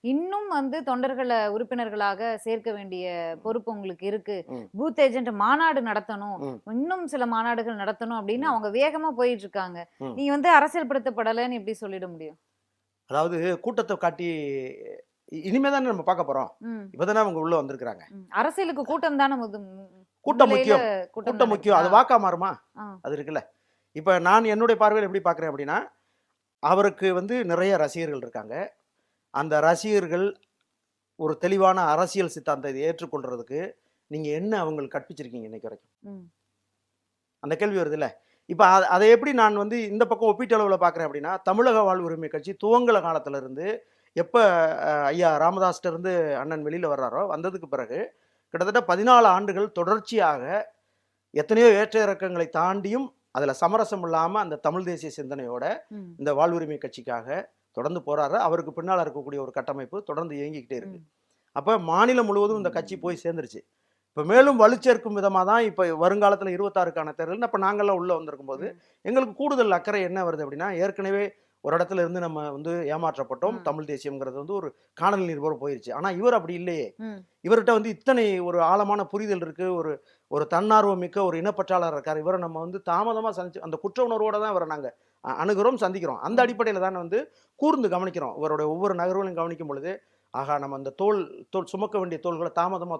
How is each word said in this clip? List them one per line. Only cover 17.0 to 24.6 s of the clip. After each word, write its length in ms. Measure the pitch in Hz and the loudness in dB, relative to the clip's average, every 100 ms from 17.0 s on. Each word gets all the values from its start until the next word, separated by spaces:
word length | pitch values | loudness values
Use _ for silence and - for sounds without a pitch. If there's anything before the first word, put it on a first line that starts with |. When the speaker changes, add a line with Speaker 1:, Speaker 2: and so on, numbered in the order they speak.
| 180 | 0
Speaker 2:
அவங்க 240 | 214 214 160 | 2 2 0
உள்ள 240 | 160 165 | 0 0
வந்திருக்கிறாங்க. 380 | 139 135 120 98 80 | 0 -6 -10 -12 -16
Speaker 1:
ம். 200 | 196 185 | -20 -8
அரசியலுக்கு 560 | 190 277 320 359 285 | -2 -2 -2 -4 -4
கூட்டம் 320 | 247 302 320 285 | -4 -2 0 2
தானே 180 | 277 | 0
முது-, 260 | 269 226 208 | 0 -6 -10
மு-, 440 | 196 190 190 190 _ _ | -16 -20 -20 _ _ _
Speaker 2:
கூட்டம் 300 | - 233 254 | 2 6 8
Speaker 1:
முன்னிலையில 40 | |
Speaker 2:
முக்கியம். 240 | 208 - 208 | 6 6 4
Speaker 1:
கூட்டம் 320 | 233 196 180 | 4 -4 -6
Speaker 2:
கூட்டம் 380 | - 220 233 240 | -8 -2 2 2
முக்கியம். 280 | 202 208 185 | 2 6 6
அது 120 | 175 | 8
Speaker 1:
நடக்குதா? 40 | |
Speaker 2:
வாக்கா 320 | 208 262 240 | 8 8 4
மாறுமா? 300 | 196 170 185 - _ - | 4 0 -2 -6 _ -18
Speaker 1:
ஆ. 220 | 208 190 | -18 -12
Speaker 2:
அது 140 | 135 147 | -8 -8
இருக்குல்ல. 240 | 147 151 - _ _ _ _ | -6 -8 -8 _ _ _ _
இப்ப 260 | 151 160 180 | -2 2 4
நான் 260 | 170 208 | 6 6
என்னுடைய 360 | 226 208 | 6 2